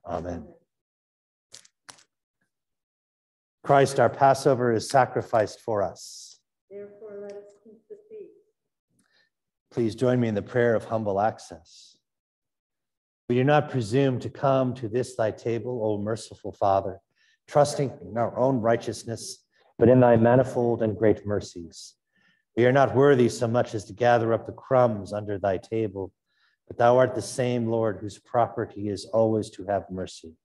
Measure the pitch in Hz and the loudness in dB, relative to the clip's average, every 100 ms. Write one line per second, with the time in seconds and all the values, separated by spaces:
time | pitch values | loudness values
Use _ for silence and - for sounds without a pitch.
0 | 85 87 85 85 - - _ _ _ _ | -8 -8 -8 -10 -12 -20 _ _ _ _
1 | _ _ _ _ _ - _ _ _ - | _ _ _ _ _ -20 _ _ _ -20
2 | _ _ _ _ _ _ _ _ _ _ | _ _ _ _ _ _ _ _ _ _
3 | _ _ _ _ _ _ - 139 135 - | _ _ _ _ _ _ 2 4 4 4
4 | 117 - 139 139 156 127 123 110 - 135 | 2 4 4 4 2 2 2 0 0 2
5 | 123 - 110 117 101 - - 107 92 80 | 2 -2 -2 0 0 -4 -6 -4 -4 -6
6 | - - - _ _ _ _ 202 202 202 | -20 -20 -20 _ _ _ _ -20 -20 -20
7 | 214 202 202 202 202 _ 226 214 _ - | -18 -16 -16 -16 -18 _ -20 -20 _ -20
8 | _ 440 349 _ _ _ _ _ _ _ | _ -20 -20 _ _ _ _ _ _ _
9 | _ _ _ _ _ _ _ - 113 107 | _ _ _ _ _ _ _ -4 -4 0
10 | 127 123 117 104 92 127 120 110 - 113 | 0 0 0 -2 -4 0 2 0 -2 -6
11 | 107 98 107 107 - 85 _ - - _ | -2 0 -2 -4 -18 -20 _ -20 -20 _
12 | _ _ _ _ _ _ _ _ _ _ | _ _ _ _ _ _ _ _ _ _
13 | _ _ _ 123 131 151 143 131 107 123 | _ _ _ 0 4 2 2 -6 -2 0
14 | 139 123 - - 143 135 127 120 113 113 | 0 -2 -8 -4 0 0 -2 -4 -6 -4
15 | 123 - 110 104 123 117 107 123 107 104 | -6 -4 -4 -4 -6 -6 -6 -6 -4 -4
16 | 101 113 - 98 101 95 104 98 98 92 | -4 -8 -10 -16 -16 -4 0 0 -2 -12
17 | _ _ _ _ _ 147 143 - 135 - | _ _ _ _ _ 2 2 0 -6 -8
18 | 90 107 113 104 127 135 110 117 - 107 | -10 -4 -4 0 0 0 0 0 -2 -10
19 | - 110 - - _ _ _ _ 113 127 | -10 -12 -12 -18 _ _ _ _ 6 8
20 | 123 117 113 123 127 131 120 113 110 104 | 6 6 6 4 2 0 -2 0 -2 2
21 | 107 - 101 101 - 90 82 - - _ | 2 2 -2 -6 -6 -16 -18 -18 -20 _
22 | _ _ _ _ _ - 123 135 135 113 | _ _ _ _ _ 0 4 4 4 4
23 | 143 139 120 - 120 120 113 113 98 95 | 4 6 4 2 -2 0 -2 -6 -10 -2
24 | 120 120 113 113 - - - 131 123 107 | 2 4 2 -2 -4 -16 0 2 2 0
25 | 92 104 104 101 98 92 - 110 110 98 | -6 -8 -6 -4 -2 -2 -4 -4 -4 -6
26 | 95 _ _ _ _ _ _ - 117 123 | -12 _ _ _ _ _ _ 2 4 6
27 | 127 - - - 123 123 113 117 113 95 | 4 0 -8 -4 -2 -2 -2 0 -2 -4
28 | 104 - _ 123 110 - 107 104 104 98 | -10 -14 _ -2 -2 -2 -8 -8 -8 -8
29 | - 113 113 110 101 - 95 98 95 92 | -4 0 2 0 -4 -12 -4 -4 -4 -10
30 | 87 - 82 80 | -10 -14 -20 -20